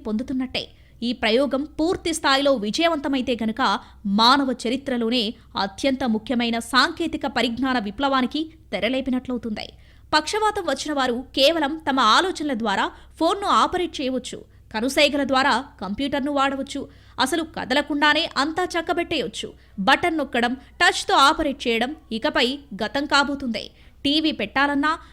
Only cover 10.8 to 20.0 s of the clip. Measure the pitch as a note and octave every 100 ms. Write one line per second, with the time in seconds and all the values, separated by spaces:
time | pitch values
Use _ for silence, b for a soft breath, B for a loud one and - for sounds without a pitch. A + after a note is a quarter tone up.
10.8 | D4+ C#4+ B3+ A#3+ B3+ - C4+ E4 C#4 D#4
11.8 | - C4+ A3+ B3 F#4 E4+ D4+ A#3+ A3 G3
12.8 | D4+ B B - E4 G4+ G4 A#3 C4+ F4
13.8 | E4+ D#4+ C4 B3+ B3+ - - b - A3
14.8 | B3 C#4+ C#4+ C#4+ C#4 C4 C#4 A#3 C#4 -
15.8 | F#3+ G3+ C#4 C#4+ C4+ C#4+ C#4 C#4 C#4 C#4+
16.8 | - b b - B3+ D#4+ D#4+ - F#3 C4+
17.8 | D4 D4 D4 D4+ E4 - C#4+ D#4 F4+ F4
18.8 | E4 F4 E4+ D#4+ D#3 - - - b -
19.8 | G3 D4